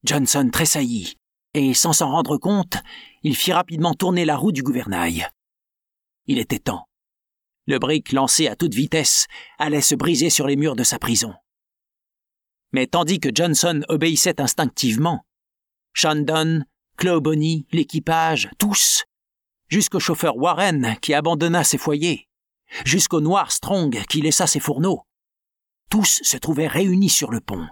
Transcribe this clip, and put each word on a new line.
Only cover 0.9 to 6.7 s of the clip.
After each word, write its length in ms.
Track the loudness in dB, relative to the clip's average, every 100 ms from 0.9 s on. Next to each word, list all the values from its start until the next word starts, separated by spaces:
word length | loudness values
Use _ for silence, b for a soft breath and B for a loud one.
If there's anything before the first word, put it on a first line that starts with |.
| -4 -8 -14 _ _ _
et 200 | -2 0
sans 200 | 2 2
s'en 180 | 0 2
rendre 260 | 0 0 -2
compte, 400 | 0 0 -2 -6 B B B B
il 120 | -4 0
fit 180 | 2
rapidement 400 | 0 0 0 0
tourner 320 | 0 0 2 2
la 120 | 0
roue 140 | 0
du 100 | 0
gouvernail. 680 | -2 -2 -4 -4 -2 -4 -8 _ _ _ _ _ _ _ _ _ -4
Il 100 | -2
était 220 | -2 -4
temps. 280 | -6